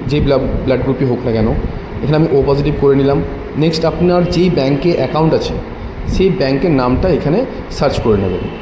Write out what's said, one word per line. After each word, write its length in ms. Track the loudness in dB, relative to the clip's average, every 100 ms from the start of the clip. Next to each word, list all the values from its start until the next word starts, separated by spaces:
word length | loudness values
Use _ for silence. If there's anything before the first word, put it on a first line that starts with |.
| -2
যেই 120 | 0
ব্লা-, 180 | 2 2
ব্লাড 440 | 0 -2 0 0
গ্রুপই 220 | 0 0
হোক 140 | 0 0
না 80 | 0
কেন। 160 | 0 0 0 -4 -8 -10 -6
এখানে 140 | 0 2
আমি 100 | 2
ও 100 | 2 2
পজিটিভ 280 | 0 0 2
করে 160 | 2 4
নিলাম। 260 | 2 0 -2 -8 -8 0
নেক্সট 260 | 0 2
আপনার 460 | -2 0 2 2 2
যেই 200 | 2 2
ব্যাংকে 420 | 2 0 0 0 0
অ্যাকাউন্ট 380 | 0 0 2
আছে 200 | 2 -2 -6 -8 -12 -12 -8 -4
সেই 220 | 2 2
ব্যাংকের 400 | 2 0 0 2
নামটা 380 | 2 2 2 2
এখানে 360 | 0 2 0 -2 -8 -10
সার্চ 300 | -2 0 0
করে 160 | 0 2
নেবেন। 240 | 0 -4 -6 -8